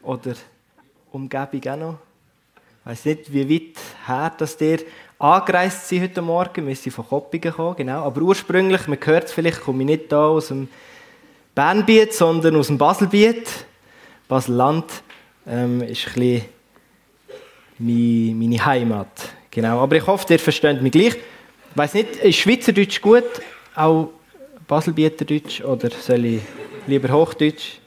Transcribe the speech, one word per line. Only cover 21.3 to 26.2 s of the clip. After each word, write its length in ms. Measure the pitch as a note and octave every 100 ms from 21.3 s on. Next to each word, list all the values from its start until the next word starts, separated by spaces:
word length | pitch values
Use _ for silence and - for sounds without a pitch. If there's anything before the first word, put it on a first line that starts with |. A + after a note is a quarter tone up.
| - - _ _ -
weiss 180 | D3
nicht, 220 | G3+ G#3+ -
ist 220 | G#3 -
Schweizerdeutsch 640 | G3 B3 - G3+ G3+ -
gut? 220 | G3+ A#3+ A#3+ - - - - -
Auch 340 | D#3 D#3+ D#3 - _ - - - -
Baselbieterdeutsch? 960 | D3+ E3 D#3 D#3 D#3 D3 D3+ D3 -
Oder 300 | C3 B2 A#2+
soll 340 | - - B2